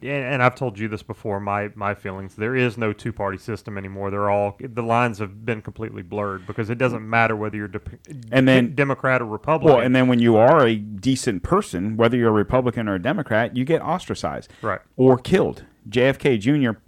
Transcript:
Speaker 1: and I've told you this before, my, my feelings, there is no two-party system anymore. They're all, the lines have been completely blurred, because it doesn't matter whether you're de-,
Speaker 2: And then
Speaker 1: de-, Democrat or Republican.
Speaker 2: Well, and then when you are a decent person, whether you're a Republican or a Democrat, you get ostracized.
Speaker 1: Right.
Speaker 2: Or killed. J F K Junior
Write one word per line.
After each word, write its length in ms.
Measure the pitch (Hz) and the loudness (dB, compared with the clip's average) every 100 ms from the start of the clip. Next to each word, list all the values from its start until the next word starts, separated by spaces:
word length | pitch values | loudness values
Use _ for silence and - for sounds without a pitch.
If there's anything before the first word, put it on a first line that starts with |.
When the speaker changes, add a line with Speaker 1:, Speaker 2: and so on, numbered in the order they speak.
Speaker 1:
and 420 | 123 143 127 135 | -8 -6 -4 2
I've 120 | 127 - | 2 2
told 220 | 127 98 | -4 -6
you 120 | 110 | -6
this 140 | 107 | -8
before, 360 | - 107 110 98 | -10 -10 -6 -4
my, 300 | 101 101 104 107 | -4 -4 -4 -6
my 180 | 101 | -6
feelings, 420 | 101 101 95 95 - | -6 -8 -10 -12 -6
there 200 | 107 131 | -4 0
is 200 | 123 107 | 0 0
no 140 | 110 | -4
two-party 460 | 104 120 107 98 95 | -4 -8 -6 -6 -6
system 400 | - 104 - 101 | -8 -10 -10 -12
anymore. 340 | 95 98 98 | -10 -8 -6
They're 180 | 101 101 | -2 0
all, 280 | 101 101 - | 0 0 -4
the 240 | 135 117 | -10 -6
lines 360 | 113 117 123 101 | 0 2 0 -2
have 260 | 101 101 113 | -10 -8 -8
been 160 | 110 | -8
completely 400 | 107 104 110 104 | -10 -12 -12 -12
blurred, 440 | 87 104 101 95 92 | -8 -6 -6 -6 -8
because 240 | 107 107 | -8 -6
it 80 | 120 | -2
doesn't 300 | 127 113 110 | -2 -2 -2
matter 280 | 117 113 107 | 0 2 0
whether 180 | 107 104 | -4 -6
you're 140 | 104 | -8
de-, 100 | 101 - - - 139 113 | -10 -12 -16 -18 -18 -2
Speaker 2:
And 120 | 127 131 | 2 6
then 200 | 131 120 | 6 4
Speaker 1:
de-, 60 | |
Democrat 480 | 139 139 127 135 127 | 0 -2 -2 0 0
or 40 | 113 | -2
Republican. 460 | 107 - 160 160 127 | -6 -2 2 6 6
Speaker 2:
Well, 40 | 127 | 6
and 100 | 131 | 4
then 140 | 127 | 4
when 100 | 123 | 4
you 160 | 117 110 | 6 8
are 320 | 120 160 120 | 8 6 6
a 80 | 110 | 2
decent 680 | 107 101 120 131 - 92 | -4 -4 -2 -2 -2 -4
person, 520 | - 190 - 87 101 110 | 0 0 0 -4 -4 2
whether 220 | 117 123 | 2 4
you're 120 | 117 | 4
a 40 | |
Republican 560 | 107 98 127 123 123 107 | 4 2 2 0 -2 -2
or 60 | 95 | -2
a 60 | |
Democrat, 540 | 104 196 160 110 117 123 | -2 -4 -2 0 0 -2
you 80 | |
get 180 | 131 160 | -2 -2
ostracized. 680 | - 180 - 101 80 65 - - | -2 -6 -6 -6 -6 -8 -12 -10
Speaker 1:
Right. 200 | 110 92 - - | -6 -6 -8 2
Speaker 2:
Or 200 | 131 127 | 4 4
killed. 460 | - 190 95 - - _ 110 | 2 0 0 -4 -16 _ -6
J 160 | 117 135 | 2 2
F 120 | 131 | 2
K 180 | 143 113 | 0 2
Junior 440 | 110 147 123 104 | 2 2 0 -4